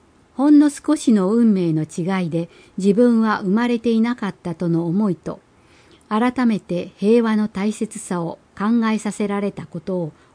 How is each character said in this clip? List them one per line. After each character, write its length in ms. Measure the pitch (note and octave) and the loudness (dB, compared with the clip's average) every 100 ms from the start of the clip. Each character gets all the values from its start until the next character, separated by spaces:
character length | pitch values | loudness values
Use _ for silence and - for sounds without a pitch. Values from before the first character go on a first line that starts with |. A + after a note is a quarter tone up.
| _ _ _ - | _ _ _ 0
ほ 140 | C#4+ | 6
ん 100 | D4 | 6
の 100 | D4 | 6
少 280 | - - D4+ | 0 -2 0
し 160 | - | 2
の 200 | G#3 F#3 | 2 2
運 200 | A#3 A3+ | 2 2
命 180 | F#3+ E3+ | 2 0
の 100 | D#3 | -2
違 420 | D#3 - E3+ F#3+ E3+ | -4 -6 -4 -4 -2
い 40 | |
で 200 | E3 E3+ - - - | -4 -6 -12 -16 -2
自 160 | G3 | 0
分 280 | G3 B3 A3+ | 4 4 4
は 180 | A3 G#3 | 0 -2
生 100 | F#3+ | 0
ま 160 | G#3+ A#3+ | 0 0
れ 100 | A#3+ | -2
て 100 | A#3+ | 0
い 120 | A3+ | 0
な 160 | A#3 B3 | 0 -2
か 100 | G3 | -8
っ 80 | - | -4
た 180 | F3+ | -4
と 140 | E3 F3 | -2 0
の 180 | E3 E3+ | 0 0
思 240 | F#3+ G#3+ | 0 0
い 60 | D#3+ | -2
と、 240 | E3 - _ _ _ _ _ _ - | -8 -14 _ _ _ _ _ _ -6
改 360 | G#3+ B3 B3+ A#3+ | -2 0 0 0
め 140 | G3+ | 0
て 320 | - F3 - - | -4 -8 -8 -4
平 260 | G3+ A#3+ | 2 2
和 140 | A3+ G#3+ | 2 0
の 100 | G#3+ | -2
大 240 | F#3+ G#3+ | -4 -4
切 280 | - G#3+ G#3 | -4 -8 -8
さ 200 | - F3 | -8 -6
を 180 | E3 - _ - | -6 -10 _ -6
考 280 | G#3 A#3+ A3 | -2 0 0
え 120 | G#3+ | -2
さ 140 | G#3 | -4
せ 160 | - G3+ | -4 -4
ら 100 | G3+ | -4
れ 140 | G3+ | -6
た 120 | - - | -8 -12
こ 140 | E3+ | -12
と 180 | - F3+ | -6 -6
を 140 | D#3 - _ | -6 -10 _